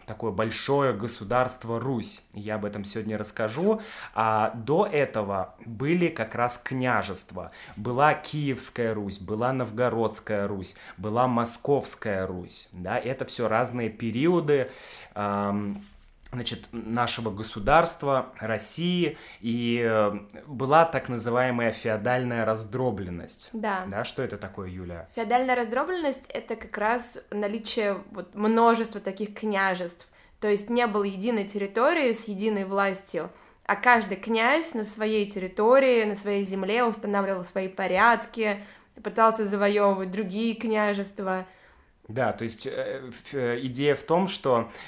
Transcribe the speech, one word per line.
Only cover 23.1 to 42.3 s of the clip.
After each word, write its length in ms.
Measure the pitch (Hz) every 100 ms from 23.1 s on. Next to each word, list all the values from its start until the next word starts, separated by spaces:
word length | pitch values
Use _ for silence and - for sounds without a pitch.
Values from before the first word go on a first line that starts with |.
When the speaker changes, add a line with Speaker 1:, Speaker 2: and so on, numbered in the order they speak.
| 87 82 - -
Speaker 2:
Да. 320 | 226 214 190 190
Speaker 1:
Да, 180 | 101
что 180 | 123 -
это 140 | - 208
такое, 320 | 95 101 92
Юля? 400 | 90 87 85 80 -
Speaker 2:
Феодальная 380 | 214 247 262
раздробленность — 720 | 247 226 247 311 359 302 262 -
это 280 | - - 220
как 200 | - 208
раз 420 | 214 247 233 - -
наличие 720 | 208 208 214 220 240 208 196 -
вот 240 | 190 175
множества 680 | 202 214 226 233 226 220 208
таких 340 | 196 196 208
княжеств. 720 | 208 214 196 190 180 175 - - _ - _
То 80 | 214
есть 200 | 202 208
не 180 | 240 233
было 180 | 208
единой 420 | 202 190 220 226 196
территории 680 | 208 196 220 269 339 262
с 160 | 220 -
единой 360 | 196 220 202
властью, 640 | 190 196 196 190 - 170 160 - - _
а 100 | -
каждый 420 | 196 247 233 190 190
князь 580 | 208 226 233 311 330
на 100 | 233
своей 420 | 208 214 214 214 202
территории, 800 | 196 185 185 220 262 269 233
на 100 | 214
своей 300 | 202 202 202
земле 400 | 190 196 190 226
устанавливал 600 | 240 214 208 202 196 190
свои 240 | 180 196 190
порядки, 880 | 190 185 185 233 226 - 233 214 202 202 - _ -
пытался 420 | 214 226 226 226
завоёвывать 640 | 202 202 202 208 202 190 190
другие 440 | 190 196 202 233
княжества. 920 | 220 226 214 208 202 196 - 190 185 185 - - - _ _ -
Speaker 1:
Да, 240 | 113 117